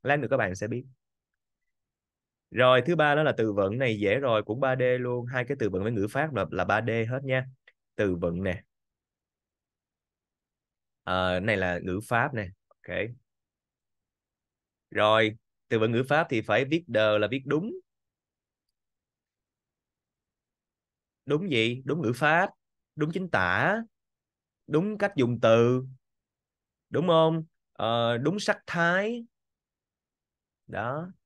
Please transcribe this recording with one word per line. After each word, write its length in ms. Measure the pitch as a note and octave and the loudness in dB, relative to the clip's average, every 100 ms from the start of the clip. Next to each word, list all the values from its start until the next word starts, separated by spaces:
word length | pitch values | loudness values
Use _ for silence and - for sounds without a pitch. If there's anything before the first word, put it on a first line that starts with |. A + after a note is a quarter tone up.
Lát 160 | B2 D3 | 0 -2
nữa 80 | A#2 | 0
các 80 | C3 | 0
bạn 180 | G2+ F#2 | 0 -4
sẽ 120 | G#2+ | -6
biết. 160 | A#2+ C3 _ _ _ _ _ _ _ _ _ _ _ _ _ _ _ _ | -6 -10 _ _ _ _ _ _ _ _ _ _ _ _ _ _ _ _
Rồi, 300 | G#2+ B2+ B2+ B2+ | 2 6 6 4
thứ 100 | E3+ | 2
ba 200 | D3+ D3 | 2 4
đó 80 | |
là 80 | D3+ A2 | 2 0
từ 160 | A2 | 0
vựng 240 | G2+ G2 A#2 | 2 0 0
này 220 | C3 G#2 | 0 0
dễ 160 | G2+ A#2 | 0 2
rồi, 280 | C#3 A2 | 2 0
cũng 160 | G#2 A#2+ | 0 -2
ba 160 | C3 C3 | 0 2
D 60 | B2+ B2+ | 0 0
luôn. 260 | B2 B2 A#2+ | -2 -4 -4
Hai 200 | B2+ A#2+ | -6 -4
cái 100 | C3+ | -2
từ 100 | G#2+ | -2
vựng 140 | F#2 | -2
với 80 | G#2 | -2
ngữ 160 | A2+ G#2 | -2 -2
pháp 240 | C3+ D#3 | -2 -2
là, 120 | A#2 E2+ | -2 -4
là 140 | F#2 F2+ | -2 0
ba 160 | G#2 | 0
D 80 | A#2 A2+ A2+ | 0 -2 -2
hết 100 | B2+ | -6
nha. 220 | C3+ C3 C3 - _ _ _ - | -2 -4 -4 -16 _ _ _ -2
Từ 200 | G#2 F2 | -2 0
vựng 280 | F2 F2 | -2 -2
nè. 200 | F#2+ F2 _ _ _ _ _ _ _ _ _ _ _ _ _ _ _ _ _ _ _ _ _ _ _ _ | -4 -6 _ _ _ _ _ _ _ _ _ _ _ _ _ _ _ _ _ _ _ _ _ _ _ _
Ờ, 360 | - F#2 F#2 F2+ | -4 -2 0 -2
này 180 | G#2 G2+ | -2 -2
là 220 | F#2 F2 | -2 -4
ngữ 160 | F2 F#2 - | -4 -8 -2
pháp 260 | A#2+ C#3 | -2 -2
nè. 140 | A#2+ F#2+ - _ | -6 -10 -14 _
Ok. 300 | _ - F2+ G#2+ A#2+ _ _ _ _ _ _ _ _ _ _ _ _ _ _ _ _ _ | _ -10 -6 -6 -10 _ _ _ _ _ _ _ _ _ _ _ _ _ _ _ _ _
Rồi, 480 | G#2 G#2+ A2 A2 A2 _ _ _ | 2 4 4 2 -2 _ _ _
từ 120 | A2+ | 0
vựng 120 | A2 | 2
ngữ 120 | A2 C3+ | 2 2
pháp 180 | D3 E3 | 0 2
thì 120 | A#2 | -4
phải 240 | G#2+ A2 C3+ | 0 0 2
viết 180 | E3 E3+ | -4 -2
đờ 300 | A2 G#2+ G#2+ | 2 2 2
là 100 | G#2 | 0
viết 100 | C3+ C#3 | -4 -2
đúng. 280 | D3 G#3+ F#4 _ _ _ _ _ _ _ _ _ _ _ _ _ _ _ _ _ _ _ _ _ _ _ _ _ _ _ _ _ _ _ _ _ _ - | -4 -4 -12 _ _ _ _ _ _ _ _ _ _ _ _ _ _ _ _ _ _ _ _ _ _ _ _ _ _ _ _ _ _ _ _ _ _ -4
Đúng 260 | D3 G3 | -4 0
gì? 300 | A#2+ A2+ B2+ C3 | 0 0 -2 -6
Đúng 160 | - | -2
ngữ 120 | A#2 A#2+ | -2 0
pháp, 340 | D3+ D#3+ G3 _ _ _ _ - | 2 2 0 _ _ _ _ -6
đúng 160 | D3+ | -4
chính 180 | F#3 F#3 | -4 -2
tả, 480 | G#2 F2+ F#2+ D3 G#3+ A3+ _ _ _ _ _ _ _ - | 0 2 2 0 -2 -6 _ _ _ _ _ _ _ -2
đúng 300 | D3 G3+ G#3 | -2 0 -2
cách 140 | G3+ F3 | -4 0
dùng 240 | A#2+ A#2 | 0 2
từ, 440 | A2+ A2+ A#2 B2+ C3 - _ _ _ _ _ _ _ _ _ | 4 6 6 2 -4 -18 _ _ _ _ _ _ _ _ _
đúng 180 | B2 F3 | -2 4
không? 380 | D#3+ D#3+ E3 D#3+ _ _ | 6 4 2 -6 _ _
Ờ, 440 | - A2 A#2 A#2 A#2+ | -4 0 2 0 0
đúng 220 | C#3+ G3+ | 0 -2
sắc 180 | G3+ G3+ - | -4 -4 -4
thái. 580 | F3 E3+ F3+ G#3 A#3+ A#3 _ _ _ _ _ _ _ _ _ _ _ _ _ - | 0 2 2 -2 -6 -12 _ _ _ _ _ _ _ _ _ _ _ _ _ -12
Đó. 440 | G2 A2+ C#3+ F3+ - | -8 -6 -6 -10 -16